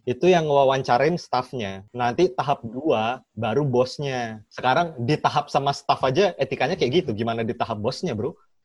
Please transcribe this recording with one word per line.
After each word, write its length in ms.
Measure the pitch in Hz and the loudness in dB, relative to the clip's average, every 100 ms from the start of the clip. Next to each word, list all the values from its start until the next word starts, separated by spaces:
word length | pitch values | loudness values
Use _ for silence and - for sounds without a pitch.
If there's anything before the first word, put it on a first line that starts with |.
Itu 240 | - 123 175 | -6 0 4
yang 180 | 175 156 | 4 4
wawancarain 720 | 143 135 135 131 123 143 170 | 4 4 2 2 4 4 0
staffnya. 720 | - 127 127 127 101 95 98 | -2 -4 -2 -6 -6 -8 -12
Nanti 360 | 120 120 120 180 | -4 -2 2 0
tahap 300 | 185 143 139 | 2 -2 -2
dua 640 | 117 117 156 117 110 127 - | -4 -4 0 2 0 -4 -10
baru 320 | - 113 117 | -6 -2 0
bosnya. 800 | 147 120 127 - 143 127 117 110 - | 2 2 0 -2 -6 -4 -6 -10 -16
Sekarang 440 | - 123 135 175 143 | -2 2 2 0 -2
di 160 | 120 151 | -2 0
tahap 320 | 143 151 - | 2 0 0
sama 240 | 151 139 | -2 0
staff 320 | 139 - 131 | -2 -2 0
aja 320 | 135 131 196 175 | 2 2 2 2
etikanya 400 | 139 131 131 185 | -4 0 -2 0
kayak 160 | 123 147 | 2 2
gitu. 160 | 151 104 | 0 -2
Gimana 240 | 113 113 | -2 -2
di 120 | 113 | -4
tahap 260 | 117 117 107 | -4 -4 -4
bosnya, 320 | 104 - 180 | -4 -4 -4
bro? 240 | 110 123 - _ _ | -4 -6 -8 _ _